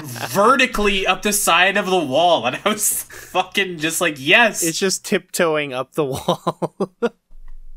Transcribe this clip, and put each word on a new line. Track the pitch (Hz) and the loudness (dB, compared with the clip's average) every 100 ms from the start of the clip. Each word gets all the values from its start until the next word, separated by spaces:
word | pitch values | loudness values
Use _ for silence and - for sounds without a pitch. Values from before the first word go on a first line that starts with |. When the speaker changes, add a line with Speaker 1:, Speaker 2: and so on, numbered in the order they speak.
| 147 | -6
Speaker 1:
vertically | 123 - 196 214 262 254 - 208 196 - | -8 -4 2 4 4 2 2 0 2 0
up | 185 | 0
the | 208 | 0
side | 202 - 170 190 196 | 0 2 4 4 2
of | 185 | 2
the | 185 | 0
wall. | 139 139 175 151 117 | 2 4 4 4 0
And | - 202 | -2 -2
I | |
was | 214 - - | -2 -2 -4
fucking | - - - 180 185 - 185 170 | -8 -14 -6 -4 -2 -2 -4 -2
just | 156 160 | -4 -2
like, | 175 147 | -2 -2
"Yes." | 139 214 226 - | 2 4 4 2
Speaker 2:
It's | 165 165 | -4 -2
just | 190 - - | -2 -2 -2
tiptoeing | 185 - - 170 151 143 | -4 -2 -2 0 0 -2
up | 127 131 | -6 -6
the | - 143 | -4 -2
wall. | 135 - 160 - - 170 - 190 _ | -2 -2 -2 -4 -6 -6 -6 -8 _
<laughs> | 226 - _ - - - - | -6 -6 _ -16 -14 -14 -14